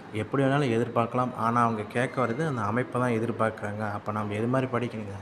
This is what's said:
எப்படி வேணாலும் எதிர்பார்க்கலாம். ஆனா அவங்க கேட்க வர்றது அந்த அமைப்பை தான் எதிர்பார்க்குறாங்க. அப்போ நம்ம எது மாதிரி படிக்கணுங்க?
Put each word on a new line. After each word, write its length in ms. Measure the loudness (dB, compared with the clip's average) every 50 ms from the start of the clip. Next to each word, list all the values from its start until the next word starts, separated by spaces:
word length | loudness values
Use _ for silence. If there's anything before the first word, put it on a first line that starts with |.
| -14 -8 -4
எப்படி 300 | -4 -4 0 0 2 4
வேணாலும் 300 | 4 4 4 4 4 2
எதிர்பார்க்கலாம். 580 | 2 2 2 2 0 0 2 0 0 0 0 -2
ஆனா 260 | 0 0 2 4 4 4
அவங்க 200 | 4 2 -2 -4
கேட்க 420 | -4 0 0 0 0 0 0 0
வர்றது 220 | 0 0 -2 -2
அந்த 140 | -2 -2 0
அமைப்பை 400 | 0 0 0 0 0 0 0 0
தான் 160 | 2 2 2 0
எதிர்பார்க்குறாங்க. 720 | 0 -2 0 2 0 0 0 -2 -6 -6 -4 -4 -4 -4
அப்போ 200 | -4 -4 -4 -4
நம்ம 220 | -4 -2 -2 -2 -2
எது 140 | -2 0
மாதிரி 220 | 2 2 0 0 0
படிக்கணுங்க? 460 | -2 -2 -2 -4 -6 -8 -8 -8 -10 -12